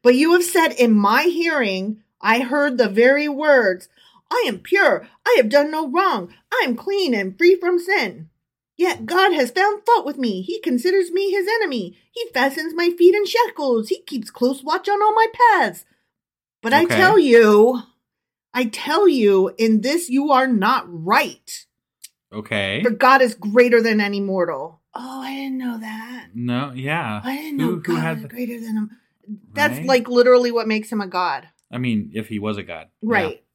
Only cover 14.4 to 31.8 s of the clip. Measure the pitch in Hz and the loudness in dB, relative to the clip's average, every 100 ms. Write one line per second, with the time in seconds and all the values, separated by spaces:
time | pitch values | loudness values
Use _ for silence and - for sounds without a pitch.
14.4 | 247 269 285 359 - 415 427 440 440 440 | -2 -2 -4 -4 -2 0 2 2 0 2
15.4 | 480 381 226 170 - _ _ _ _ _ | 2 4 0 -4 -20 _ _ _ _ _
16.4 | _ _ 233 285 349 - 370 427 294 233 | _ _ 0 2 2 2 4 4 6 6
17.4 | 214 208 226 254 - _ _ _ _ _ | 8 6 6 2 -10 _ _ _ _ _
18.4 | _ - 233 - - 320 392 269 208 196 | _ -6 -6 -6 -4 2 4 4 4 4
19.4 | 190 - 226 220 247 330 339 262 294 262 | 2 0 2 2 2 -2 -2 -2 2 2
20.4 | 262 220 202 254 175 170 165 247 262 - | 2 0 0 -2 -6 -10 -2 0 -2 -10
21.4 | - - _ _ _ _ - _ _ 104 | -20 -20 _ _ _ _ -20 _ _ -14
22.4 | 107 107 98 107 240 220 254 269 254 240 | -6 -4 -4 -2 -2 2 4 4 2 -2
23.4 | 208 226 247 233 226 214 202 202 196 190 | -2 2 4 4 2 0 -2 -4 -4 -2
24.4 | 170 139 160 _ _ - 254 269 262 269 | -4 -4 -12 _ _ -16 -14 -12 -10 -10
25.4 | 277 262 247 226 220 220 226 247 180 107 | -8 -8 -8 -8 -12 -14 -16 -18 -16 -8
26.4 | 123 120 143 127 135 160 127 107 240 269 | -6 -6 -8 -10 -6 -6 -6 -8 -8 -10
27.4 | 311 285 - 175 165 165 160 156 143 233 | -8 -4 -4 -4 -4 -4 -4 -6 -10 -10
28.4 | 240 240 226 214 214 - _ _ - 214 | -10 -10 -8 -6 -6 -12 _ _ -20 -20
29.4 | _ 277 294 269 254 254 240 240 247 247 | _ -2 -2 -2 0 0 2 2 6 4
30.4 | 240 233 220 214 214 214 196 185 180 135 | 4 -2 -2 -4 -4 -6 -4 -4 -4 -6
31.4 | 143 _ _ 123 | -12 _ _ -6